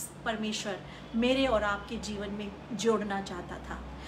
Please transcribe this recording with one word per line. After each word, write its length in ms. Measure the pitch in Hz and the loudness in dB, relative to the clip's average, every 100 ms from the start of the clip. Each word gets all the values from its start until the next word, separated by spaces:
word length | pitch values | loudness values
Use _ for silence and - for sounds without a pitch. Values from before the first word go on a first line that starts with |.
| - - 240 | -8 -6 -4
परमेश्वर 540 | 220 214 214 214 185 - - - 226 | -2 0 -2 -2 -4 -8 -14 -4 4
मेरे 300 | 247 262 269 | 6 6 6
और 160 | 220 | 6
आपके 340 | 208 202 - 226 | 4 0 -2 -6
जीवन 340 | 190 202 208 | -4 -4 -4
में 200 | 208 202 - - | -4 -6 -8 -6
जोड़ना 480 | 214 226 214 208 196 | 0 4 4 4 -2
चाहता 340 | 196 180 180 180 | -2 -6 -8 -8
था। 240 | - 170 - - | -8 -8 -8 -10